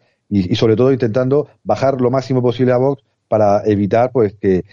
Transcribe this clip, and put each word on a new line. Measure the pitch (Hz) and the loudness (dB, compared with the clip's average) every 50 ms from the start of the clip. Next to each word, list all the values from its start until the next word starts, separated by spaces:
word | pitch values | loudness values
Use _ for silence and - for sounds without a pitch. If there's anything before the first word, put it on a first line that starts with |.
| _ _ _ _ _ - | _ _ _ _ _ -4
y, | 101 101 90 87 | -2 -2 -2 -2
y | 117 | -2
sobre | - 123 113 110 | 0 2 2 2
todo | 110 127 135 | 2 2 2
intentando | 135 120 127 110 107 127 127 131 139 147 139 - _ _ - | 2 0 -2 -2 -2 -2 -2 0 0 -2 -2 -4 _ _ -4
bajar | 185 107 - 131 135 135 127 | -4 -4 0 0 -2 0 0
lo | 123 120 | -2 -2
máximo | 127 135 131 - 131 127 | -2 -2 -4 -2 -2 0
posible | 123 123 110 123 127 123 | 0 -2 0 0 0 0
a | 123 | 2
Vox | 123 131 139 139 - _ _ _ _ _ | 0 0 -2 -2 -4 _ _ _ _ _
para | - 113 107 107 101 101 104 101 | -2 0 0 2 2 2 0 0
evitar, | 107 104 101 104 92 113 113 120 - | 0 0 0 0 0 2 0 0 0
pues, | - 127 110 98 - - | 0 0 0 0 -2 -4
que, | - 98 92 87 - - | -2 0 0 0 -2 -6